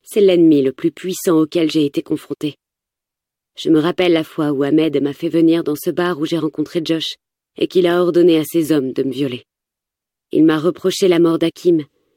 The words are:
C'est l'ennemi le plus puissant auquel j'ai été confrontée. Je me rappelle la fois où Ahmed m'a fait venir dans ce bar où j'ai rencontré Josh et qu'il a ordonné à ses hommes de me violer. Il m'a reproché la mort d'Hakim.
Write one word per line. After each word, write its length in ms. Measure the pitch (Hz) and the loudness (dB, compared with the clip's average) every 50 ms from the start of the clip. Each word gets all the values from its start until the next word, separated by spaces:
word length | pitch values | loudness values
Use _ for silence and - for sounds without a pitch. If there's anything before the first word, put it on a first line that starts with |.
C'est 200 | _ - - 220 | _ -4 0 2
l'ennemi 400 | 202 190 180 175 170 160 156 143 | 4 4 4 4 4 4 4 4
le 100 | 131 135 | 2 0
plus 200 | 131 - - 170 | -4 -2 -6 -6
puissant 500 | _ - - 185 180 - - 190 170 156 | _ -6 -10 -8 -8 -4 -2 0 2 2
auquel 280 | 156 151 - 175 165 151 | 0 0 -2 -2 -2 0
j'ai 160 | 151 160 147 | 0 0 -2
été 160 | 139 - 165 | -2 -4 -6
confrontée. 540 | 156 - 156 147 - _ 143 _ - 147 139 _ _ _ _ _ _ _ _ _ _ _ _ _ _ _ _ _ _ _ _ | -6 -6 -8 -8 -8 _ -12 _ -8 -10 -10 _ _ _ _ _ _ _ _ _ _ _ _ _ _ _ _ _ _ _ _
Je 120 | - - 151 | -8 -2 0
me 100 | 160 156 | 2 2
rappelle 340 | 147 175 175 - 180 175 170 | 2 0 -2 0 0 0 0
la 100 | 160 156 | 0 -2
fois 300 | - - - 156 147 143 | -6 -6 -4 -4 -2 -2
où 100 | 131 143 | -2 -2
Ahmed 400 | 139 147 156 156 160 143 139 139 | 0 0 0 0 0 -2 -2 -4
m'a 80 | 139 | -4
fait 160 | 143 - 165 | -6 -6 -8
venir 380 | 165 160 170 165 160 165 170 - | -2 0 2 2 2 2 0 -2
dans 100 | - 151 | -4 -6
ce 140 | 143 - 180 | -4 -6 -6
bar 300 | 147 - 175 175 175 139 | -4 -2 -4 -4 -4 -6
où 60 | 156 | -6
j'ai 120 | 156 170 | -4 -4
rencontré 440 | 160 147 151 - - 151 - - 175 156 | -4 -4 -6 -6 -6 -8 -6 -6 -8 -4
Josh 300 | - 165 160 151 - - _ _ _ _ _ _ _ _ | -4 -4 -4 -4 -10 -12 _ _ _ _ _ _ _ _
et 100 | - - | -6 -6
qu'il 180 | - - 185 175 | 0 0 0 2
a 160 | 170 175 175 | 2 2 2
ordonné 360 | 180 175 156 175 175 175 165 | 0 2 2 4 4 4 4
à 80 | 156 151 | 2 0
ses 260 | - - 170 160 147 | -2 -4 -4 0 0
hommes 220 | 160 147 131 131 120 | 0 0 0 -2 -4
de 100 | - 131 | -4 -4
me 80 | 135 | -4
violer. 320 | 123 131 147 - 123 120 _ _ _ _ _ _ _ _ _ _ _ _ _ _ _ _ _ _ | -4 -4 -4 -4 -6 -10 _ _ _ _ _ _ _ _ _ _ _ _ _ _ _ _ _ _
Il 140 | - 147 156 | 2 2 4
m'a 120 | 160 156 | 4 2
reproché 520 | 156 147 180 156 - - 190 - - 202 185 | 2 0 -2 -4 -2 -4 -4 -2 0 2 2
la 100 | 175 170 | 4 4
mort 180 | 170 165 165 | 2 2 2
d'Hakim. 460 | 160 165 165 _ - - 180 170 156 143 _ _ _ _ _ _ | 0 -2 -2 _ -2 0 2 2 2 -2 _ _ _ _ _ _